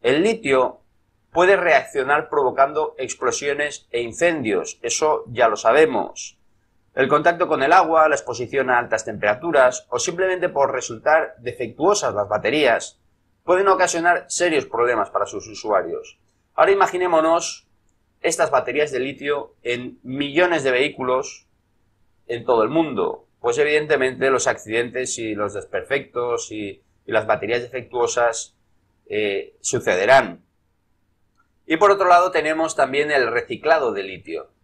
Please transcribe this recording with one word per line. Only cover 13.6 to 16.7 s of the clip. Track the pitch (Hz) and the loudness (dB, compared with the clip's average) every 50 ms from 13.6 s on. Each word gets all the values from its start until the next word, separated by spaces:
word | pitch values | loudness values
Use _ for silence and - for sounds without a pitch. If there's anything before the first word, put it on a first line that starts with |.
| 196 196 | 4 2
ocasionar | 190 180 185 175 175 170 165 175 175 165 - _ | 4 2 2 0 0 0 2 2 0 0 -2 _
serios | - - 175 180 160 143 127 | -4 -2 0 0 0 0 -2
problemas | - - 113 120 120 123 113 101 - | -2 -2 0 0 0 2 0 -2 -2
para | - 101 101 | -2 -4 -4
sus | 101 110 101 90 110 | -4 -6 -12 -12 -12
usuarios. | 107 - - 110 104 95 90 85 85 67 - - - _ _ _ _ _ _ _ _ | -16 -12 -4 0 0 0 0 -2 -8 -10 -12 -14 -20 _ _ _ _ _ _ _ _
Ahora | - 151 185 | 0 2 2